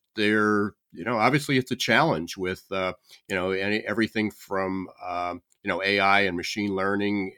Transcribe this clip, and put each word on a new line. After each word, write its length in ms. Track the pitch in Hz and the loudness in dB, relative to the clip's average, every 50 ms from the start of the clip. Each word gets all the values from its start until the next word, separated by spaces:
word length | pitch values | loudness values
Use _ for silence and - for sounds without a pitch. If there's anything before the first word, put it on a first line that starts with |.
| _ _ _ | _ _ _
there, 560 | 110 104 107 107 107 107 107 107 101 104 101 - _ _ _ | 0 2 2 4 4 4 4 2 2 0 -2 -4 _ _ _
you 120 | - 120 - | -14 -8 -4
know, 140 | 113 123 107 | -2 0 2
obviously 400 | 107 131 139 151 147 - 139 127 | 4 4 2 2 0 0 0 0
it's 120 | 123 - | 0 -2
a 60 | 127 | -4
challenge 600 | - - - 110 127 156 165 104 80 85 - - 98 | -4 0 2 4 4 4 4 2 0 -4 -6 -6 -6
with, 260 | 92 92 92 - - - | -4 -4 -4 -6 -8 -6
uh, 240 | 95 95 92 92 87 - _ _ - - _ - | -4 -2 -2 -2 -4 -6 _ _ -20 -20 _ -4
you 80 | 98 | -2
know, 140 | 90 90 95 | -2 0 0
any, 300 | 95 95 98 101 107 110 | 0 0 0 0 -2 -2
everything 500 | - 104 104 113 110 - - 110 107 101 | -2 -2 0 0 0 2 2 0 -2 -2
from, 580 | - - - - 98 95 95 92 95 95 90 - - - 90 | -4 -8 -8 -6 -4 -2 -2 -2 -4 -4 -6 -10 -12 -12 -10
um, 360 | 90 87 87 87 87 87 87 - _ _ _ - | -8 -6 -4 -4 -4 -6 -8 -12 _ _ _ -6
you 40 | 101 | -4
know, 140 | 90 87 | -4 0
A 160 | 95 98 101 101 | 0 2 2 4
I 220 | 98 98 98 101 | 4 4 4 4
and 160 | 101 95 87 | 4 2 0
machine 380 | 87 85 - - 110 104 101 95 | -2 -4 -4 -4 -4 -2 -2 -2
learning 600 | 95 95 98 101 101 104 104 104 101 95 95 - | 0 0 0 0 0 0 0 0 -2 -2 -6 -8